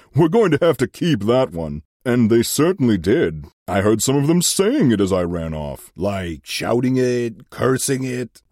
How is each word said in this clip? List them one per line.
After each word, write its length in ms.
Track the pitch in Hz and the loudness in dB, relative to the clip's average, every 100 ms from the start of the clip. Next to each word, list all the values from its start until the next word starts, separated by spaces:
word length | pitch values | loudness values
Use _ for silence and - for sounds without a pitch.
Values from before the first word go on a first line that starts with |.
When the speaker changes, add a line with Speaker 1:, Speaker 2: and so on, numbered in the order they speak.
| _ | _
Speaker 1:
We're 140 | 131 165 | 0 2
going 220 | 220 202 | 4 2
to 120 | 147 | 2
have 140 | 170 143 | 2 0
to 100 | 127 | -2
keep 360 | - 170 127 | -2 0 0
that 280 | 101 123 131 | 2 2 0
one. 300 | 85 80 73 - _ 131 | -4 -8 -8 -14 _ -2
And 240 | 123 110 | 2 4
they 120 | 117 | 4
certainly 540 | 113 - 160 190 123 101 | 2 0 0 2 0 2
did. 480 | 82 143 98 78 73 _ - | 2 0 0 -4 -14 _ -4
I 160 | 98 | 0
heard 200 | 104 110 | 2 2
some 140 | - 139 | 2 0
of 120 | 143 | 2
them 120 | 175 | 2
saying 520 | 170 - 196 285 156 | 0 0 0 2 2
it 80 | 104 | 2
as 120 | 98 | 2
I 100 | 92 | 0
ran 280 | 87 87 80 | -2 -4 -6
off. 400 | 78 73 67 - | -6 -8 -10 -14
Speaker 2:
Like 460 | - 98 98 87 78 | -6 -4 -4 -8 -10
shouting 520 | - - - 120 127 127 | -10 -6 -2 0 0 0
it, 540 | 127 123 120 - - | 0 0 -4 -8 -16
cursing 540 | - 123 131 - 131 | -4 -2 -2 -2 -4
it? 360 | 131 123 120 - _ | -6 -8 -10 -14 _